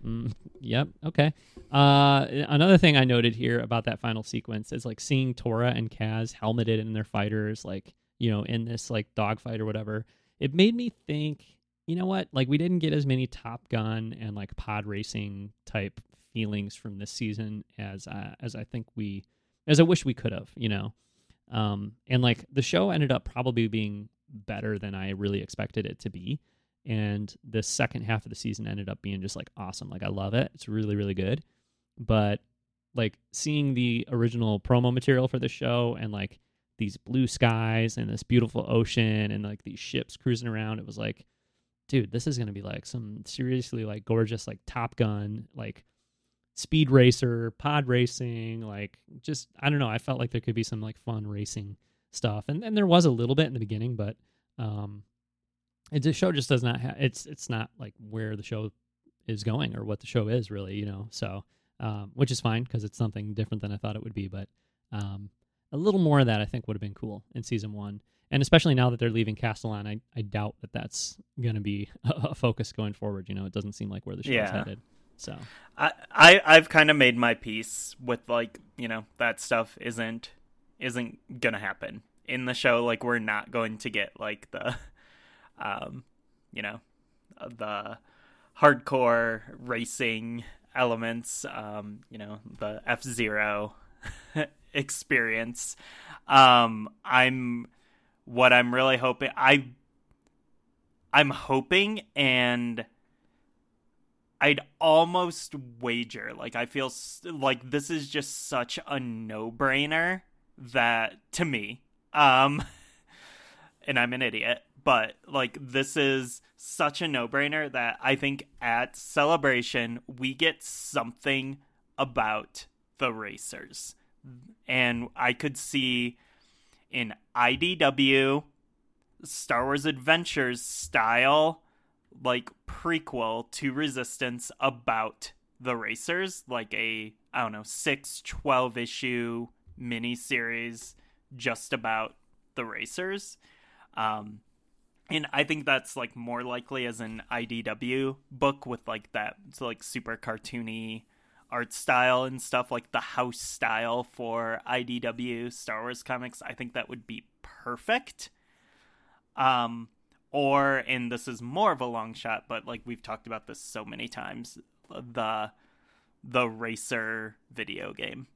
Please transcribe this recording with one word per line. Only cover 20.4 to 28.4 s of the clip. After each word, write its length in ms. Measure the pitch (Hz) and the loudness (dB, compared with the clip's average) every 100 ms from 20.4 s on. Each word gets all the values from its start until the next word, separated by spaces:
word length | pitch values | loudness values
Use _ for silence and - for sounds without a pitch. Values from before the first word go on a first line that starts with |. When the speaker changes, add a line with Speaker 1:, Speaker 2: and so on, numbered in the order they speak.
| - - | -10 -6
Speaker 1:
you 140 | 110 | -2
know? 240 | 104 104 - _ _ _ _ _ | -2 -4 -10 _ _ _ _ _
Um, 420 | 117 107 101 101 110 _ | -2 -2 -2 -8 -12 _
and, 140 | 127 | 4
like, 240 | 123 117 - | 4 4 0
the 100 | 139 | -2
show 280 | 123 170 196 | 2 4 4
ended 220 | 170 143 | 2 2
up 140 | 123 - | 2 0
probably 420 | - 127 120 113 | -2 0 2 2
being 420 | 110 104 104 104 _ _ | 0 -2 -6 -12 _ _
better 500 | 120 101 104 107 104 | -18 -10 -6 -4 -4
than 160 | 101 98 | -6 -6
I 160 | 95 | -6
really 300 | 98 101 101 | -2 -2 -2
expected 440 | - - 104 - 101 | -4 -8 -6 -4 -6
it 140 | - | -6
to 100 | - | -10
be. 300 | - 90 143 _ _ _ _ - | -8 -6 -6 _ _ _ _ -4
And 480 | 110 104 101 104 - - | -2 0 -2 -6 -12 -6
the 160 | 110 | -4
second 400 | - - 117 120 | -2 -2 -2 -2
half 220 | 110 110 113 | -2 -4 -4
of 40 | |
the 60 | |
season 320 | 107 | -8